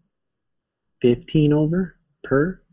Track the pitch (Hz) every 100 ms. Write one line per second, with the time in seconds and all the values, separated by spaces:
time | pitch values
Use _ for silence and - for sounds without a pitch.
0 | _ _ _ _ _ _ _ _ _ _
1 | 123 120 - 160 147 147 156 175 180 _
2 | _ _ - 135 165 185 _